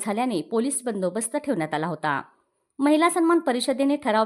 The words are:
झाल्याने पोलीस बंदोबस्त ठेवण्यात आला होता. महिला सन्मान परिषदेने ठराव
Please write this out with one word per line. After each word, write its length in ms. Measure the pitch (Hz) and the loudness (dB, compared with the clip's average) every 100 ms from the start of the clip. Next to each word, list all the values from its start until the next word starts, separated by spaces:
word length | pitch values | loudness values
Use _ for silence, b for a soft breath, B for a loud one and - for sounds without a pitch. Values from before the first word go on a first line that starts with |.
| 214 | -4
झाल्याने 360 | 208 254 185 | -2 -2 -2
पोलीस 420 | 151 226 262 277 | -2 -2 -2 -2
बंदोबस्त 540 | 247 202 180 202 220 294 | -4 -2 -2 -2 -4 -4
ठेवण्यात 360 | 294 214 156 | -2 -2 -2
आला 140 | 151 165 | -2 -4
होता. 360 | 156 151 139 - _ _ _ _ - | -4 -2 -2 -4 _ _ _ _ -2
महिला 300 | 285 302 339 | 2 4 4
सन्मान 300 | 349 330 339 | 2 4 2
परिषदेने 560 | 339 240 240 254 277 285 | 2 -2 0 0 0 0
ठराव 300 | 247 214 | 0 2